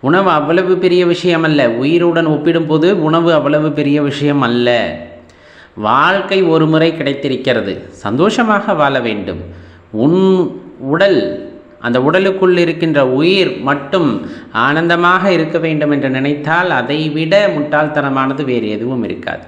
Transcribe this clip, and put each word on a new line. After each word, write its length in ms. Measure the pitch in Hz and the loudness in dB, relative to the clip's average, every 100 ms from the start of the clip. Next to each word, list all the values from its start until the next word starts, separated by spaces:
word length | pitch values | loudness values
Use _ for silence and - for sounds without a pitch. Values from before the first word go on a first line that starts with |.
உணவு 260 | 127 180 196 | 2 2 2
அவ்வளவு 420 | 156 147 170 180 180 | 0 2 0 2 2
பெரிய 260 | 180 180 175 | 2 2 2
விஷயம் 400 | 170 180 165 160 | 0 0 2 2
அல்ல, 160 | 147 123 117 | 2 2 0
உயிருடன் 520 | 139 170 175 165 165 | 0 2 2 2 0
ஒப்பிடும்போது 600 | 151 156 165 156 156 170 196 | 0 0 0 0 2 2 2
உணவு 300 | 156 165 170 | 0 2 2
அவ்வளவு 380 | 160 143 151 151 | 2 2 0 0
பெரிய 260 | 143 143 147 | -2 0 0
விஷயம் 420 | 143 143 147 143 | 0 -2 0 0
அல்ல. 240 | 123 120 120 120 95 78 - - - - - - - - | 0 2 2 2 0 -6 -14 -20 -20 -20 -20 -20 -20 -6
வாழ்க்கை 600 | 107 127 160 196 190 190 180 | 0 2 2 0 0 0 2
ஒரு 200 | 160 156 | 2 2
முறை 220 | 156 165 | 2 2
கிடைத்திருக்கிறது, 800 | 160 139 139 143 127 - 117 98 80 - - | 0 -4 -4 -4 -4 -2 -2 -2 -8 -12 -10
சந்தோஷமாக 760 | 104 120 190 226 226 208 208 | -6 0 0 2 0 0 0
வாழ 260 | 175 143 135 | 0 0 0
வேண்டும். 420 | 117 104 90 80 - - - - - 107 | -2 -4 -6 -10 -12 -18 -20 -20 -12 -2
உன் 240 | 135 180 190 185 170 - - - 131 | 2 4 4 2 0 -6 -18 -14 -4
உடல், 320 | 156 196 160 98 - - - - - | 0 2 2 0 -8 -12 -18 -20 -10
அந்த 180 | 120 123 | -2 0
உடலுக்குள் 540 | 131 180 196 190 185 175 | 2 2 0 0 2 2
இருக்கின்ற 440 | 170 160 165 147 131 | 0 0 0 2 2
உயிர் 400 | 131 160 196 165 117 | 2 2 2 0 -2
மட்டும் 480 | 131 143 - 190 151 101 - - - 110 | -4 -4 -2 0 0 -2 -8 -14 -8 -2
ஆனந்தமாக 720 | 127 156 170 170 175 180 196 | 0 0 0 2 2 2 2
இருக்க 280 | 175 160 165 | 0 0 -2
வேண்டும் 340 | 160 151 151 | -2 -2 0
என்று 180 | 143 131 | 0 -2
நினைத்தால், 600 | 131 139 147 147 165 180 | -2 -2 -2 -2 0 0
அதை 260 | 139 123 147 156 | -2 -2 -2 -2
விட 260 | 151 160 196 202 | -4 0 2 2
முட்டாள்தனமானது 960 | 160 143 151 151 147 139 135 131 139 139 | -2 -2 0 0 -2 -2 -2 -2 -2 -2
வேறு 240 | 123 107 | -2 -2
எதுவும் 340 | 107 117 127 | -4 -4 -4
இருக்காது. 420 | 101 - - - | -6 -6 -8 -10